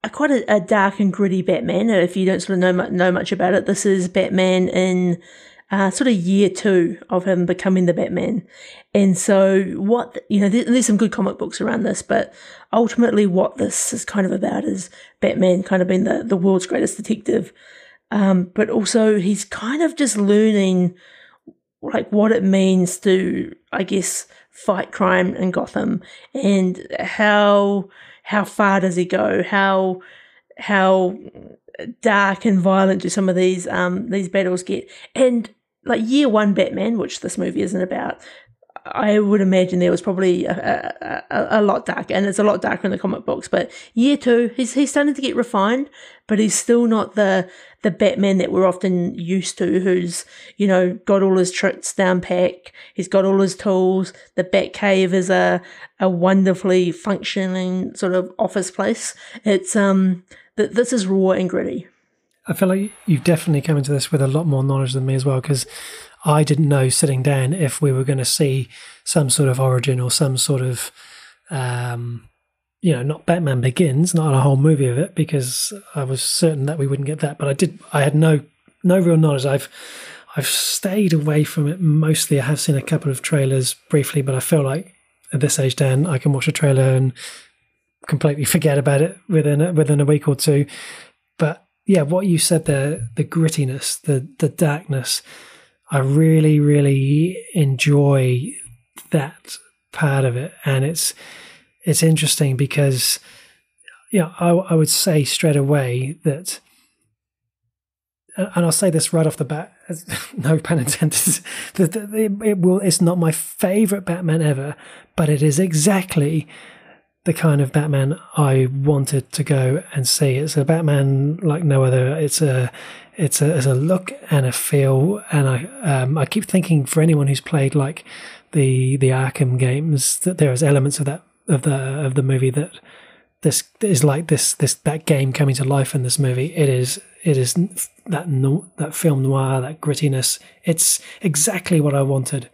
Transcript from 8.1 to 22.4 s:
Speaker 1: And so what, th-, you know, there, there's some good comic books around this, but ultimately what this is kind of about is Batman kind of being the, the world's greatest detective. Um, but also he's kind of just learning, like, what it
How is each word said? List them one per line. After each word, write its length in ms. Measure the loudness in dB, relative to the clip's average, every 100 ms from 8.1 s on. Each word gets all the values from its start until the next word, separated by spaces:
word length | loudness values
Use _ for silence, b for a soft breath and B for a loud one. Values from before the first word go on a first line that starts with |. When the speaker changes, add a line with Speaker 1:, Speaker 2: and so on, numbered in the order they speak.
| -2 -2 -4 -8 B B B B
Speaker 1:
And 240 | 2 2 2
so 460 | 2 4 4 2 0 -4
what, 380 | 0 0 -2
th-, 100 | -12 _
you 120 | 2
know, 80 | 4
there, 160 | 2
there's 220 | 2 2 4
some 100 | 2
good 140 | 2
comic 280 | 0 -4 -4
books 220 | -8 -4
around 220 | -4 -2
this, 200 | -2 -4
but 300 | -2 -2 -2 B B B B
ultimately 540 | 0 0 2 2 2 2
what 300 | 2 0 -2
this 360 | -6 -4 -6
is 120 | -8
kind 200 | -6 -4 -2
of 60 |
about 320 | -2 -4 -4
is 240 | -4 -6 -10 B B B
Batman 440 | -2 2 2 2
kind 180 | 0 0
of 60 | 2
being 160 | 0
the, 180 | 0 -2
the 140 | -2 0
world's 300 | 2 0 0
greatest 300 | -2 -2 -4
detective. 560 | -6 -6 -2 -4 -4 B B B B B _
Um, 400 | 0 2 2 0
but 160 | -2 0
also 480 | 0 0 2 4 2
he's 260 | 0 -2
kind 380 | -6 -8 -4 0
of 140 | -2 0
just 200 | -2 0
learning, 800 | 2 4 4 2 2 2 0 -2 b b b b -20 _ _ _
like, 280 | -6 -4 -2
what 220 | 2 2
it 100 | 2